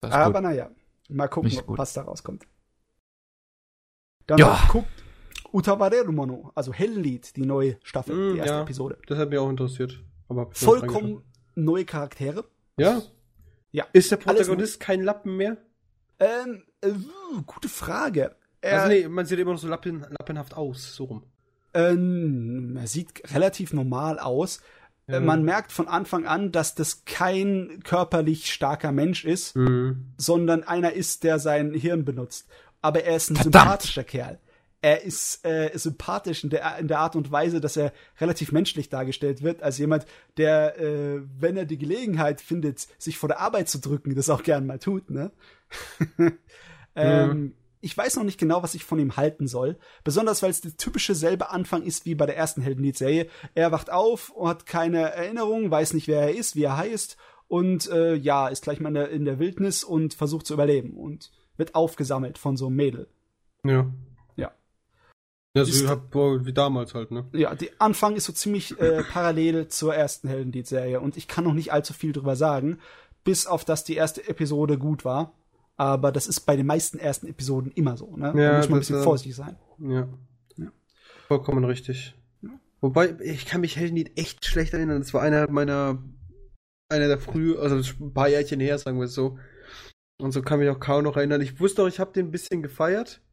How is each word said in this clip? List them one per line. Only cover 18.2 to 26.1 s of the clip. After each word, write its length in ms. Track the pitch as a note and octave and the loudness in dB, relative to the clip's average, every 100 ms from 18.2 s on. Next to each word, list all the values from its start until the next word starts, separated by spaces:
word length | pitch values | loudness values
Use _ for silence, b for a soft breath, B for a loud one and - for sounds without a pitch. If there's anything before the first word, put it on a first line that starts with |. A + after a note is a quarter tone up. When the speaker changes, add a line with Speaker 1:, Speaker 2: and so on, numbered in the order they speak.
| C3 - _ _ | -2 -6 _ _
Speaker 2:
Er 220 | F#3 G3 | 0 2
Speaker 3:
Also 100 | G3 | 6
nee, 140 | G3+ E3 | 4 4
man 180 | F3 E3+ | -4 -2
sieht 140 | F3 | -2
immer 120 | F3+ | 0
noch 60 | F3 | -2
so 80 | D#3+ | -4
lappen-, 380 | E3 F#3 E3 C#3 | -6 -6 -8 -10
lappenhaft 440 | C#3+ - D#3 C#3 - | -14 -10 -10 -10 -8
aus, 400 | D3 B2+ - - | -8 -8 -14 -12
so 100 | C3 | -12
rum. 180 | G#2+ - _ _ _ _ F3 | -12 -14 _ _ _ _ 2
Speaker 2:
Ähm, 1000 | E3+ F3 F3+ F3+ E3 C3 A#2 B2 B2 B2+ | 4 4 2 0 0 -2 -2 -6 -6 -8
er 80 | A#2 | -6
sieht 460 | C#3+ F3 - - | -6 -8 -14 -4
relativ 400 | C#3+ F#3+ - F#3 | 2 2 0 -4
normal 460 | D3+ C3 B2+ D3+ D#3 | -2 -2 -2 -2 -4
aus. 420 | - B2+ - - _ - _ _ - | -2 0 -2 -4 _ -20 _ _ -6
Speaker 3:
Ja. 80 | C3+ | 0
Speaker 2:
Äh, 20 | |
man 220 | E3 D#3+ | 2 4
merkt 280 | D#3 G3 G#3+ | 4 0 -2
von 160 | - E3+ | -6 -2
Anfang 380 | E3+ F#3+ | -2 -2